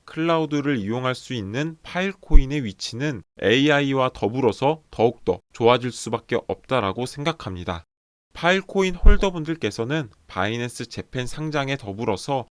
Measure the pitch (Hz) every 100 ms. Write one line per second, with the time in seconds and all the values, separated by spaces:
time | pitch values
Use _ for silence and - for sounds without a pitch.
0 | - 160 165 165 151 147 139 131 98 120
1 | 127 123 - 123 95 120 160 160 - 175
2 | 190 - - 147 135 147 110 - - 113
3 | 151 110 - - 98 131 147 143 139 135
4 | 127 - 104 127 123 - 135 160 _ -
5 | 117 - - 87 _ - 117 123 123 -
6 | 113 113 - 120 - 95 - 127 98 104
7 | 127 143 151 156 - 90 87 85 - _
8 | _ _ _ - 170 190 - 196 190 180
9 | - 202 202 175 156 160 107 110 117 156
10 | 113 _ - 95 101 120 120 - 117 -
11 | - 127 123 147 156 147 135 139 101 98
12 | 117 95 - 135 -